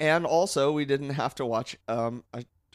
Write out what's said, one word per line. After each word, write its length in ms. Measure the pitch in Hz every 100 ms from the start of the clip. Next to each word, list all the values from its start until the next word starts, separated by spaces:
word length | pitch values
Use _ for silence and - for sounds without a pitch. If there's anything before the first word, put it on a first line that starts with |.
and 240 | 156 165 156
also 460 | 165 196 147 139
we 140 | 151 139
didn't 240 | 139 143
have 260 | 139 123 -
to 100 | 123
watch, 300 | 113 - - -
um, 380 | 117 117 120 -
a 120 | 120 123 _ _